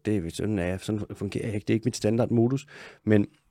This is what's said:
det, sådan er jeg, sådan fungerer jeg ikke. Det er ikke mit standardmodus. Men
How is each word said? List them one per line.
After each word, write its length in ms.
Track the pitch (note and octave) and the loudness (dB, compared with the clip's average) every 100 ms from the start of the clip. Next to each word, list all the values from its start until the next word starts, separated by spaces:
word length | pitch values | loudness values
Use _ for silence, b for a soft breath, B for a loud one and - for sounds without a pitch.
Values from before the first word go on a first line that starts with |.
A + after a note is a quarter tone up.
| G#2 | -2
det, 300 | G#2 E2 - | -2 -2 -4
sådan 240 | G2+ G2+ | -2 -2
er 60 | F2 | -2
jeg, 140 | F#2+ | -4
sådan 220 | - G#2+ - | -4 -4 -6
fungerer 320 | A2 G2+ - A#2 | -8 -6 -4 -4
jeg 100 | G#2 | -4
ikke. 100 | - | 0
Det 60 | |
er 20 | A2+ | 0
ikke 100 | A#2+ | 0
mit 100 | - | -2
standardmodus. 720 | G#2+ A#2 A2 A#2 A#2 C3+ - B B B G#2+ | 0 2 2 4 4 2 -6 B B B 4
Men 200 | G#2+ G2+ _ _ | 4 4 _ _